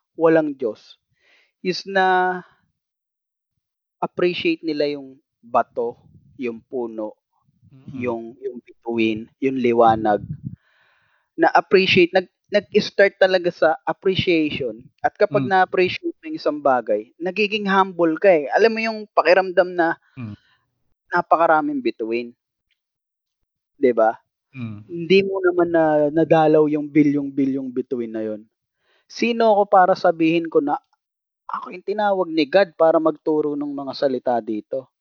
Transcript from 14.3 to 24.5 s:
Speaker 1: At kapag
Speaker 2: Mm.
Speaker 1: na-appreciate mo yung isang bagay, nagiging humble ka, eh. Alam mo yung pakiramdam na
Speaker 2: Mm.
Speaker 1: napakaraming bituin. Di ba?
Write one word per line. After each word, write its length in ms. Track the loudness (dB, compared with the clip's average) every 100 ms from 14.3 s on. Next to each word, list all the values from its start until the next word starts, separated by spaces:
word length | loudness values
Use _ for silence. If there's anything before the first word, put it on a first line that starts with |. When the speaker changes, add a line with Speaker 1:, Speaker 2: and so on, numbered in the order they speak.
| 0 0 -4 -8 -10 -18 _
Speaker 1:
At 160 | -4 0
kapag 260 | 0 0
Speaker 2:
Mm. 60 | 0
Speaker 1:
na-appreciate 600 | 2 2 0 -2 -2 -8
mo 100 | -10
yung 140 | -10 -6
isang 200 | -4 -2
bagay, 500 | 0 0 0 -2 -4 -10
nagiging 500 | -6 -4 -2 -2 0
humble 480 | 0 0 0 -2 2
ka, 140 | 4
eh. 160 | 2 2
Alam 220 | 2 2
mo 80 | 2
yung 200 | -6 -8 -4
pakiramdam 600 | 0 4 4 4 2 0
na 280 | 0 -2 -2 _ -16
Speaker 2:
Mm. 220 | -14 -14 _ _ _ _ _ _ _
Speaker 1:
napakaraming 680 | -2 2 2 4 2 0 -4
bituin. 500 | -4 -4 -4 -6 -6 -14 _ _ _ _ _ _ _ _ _ _ _ _ _ -2
Di 160 | 0
ba? 240 | 2 0 0 _ _ _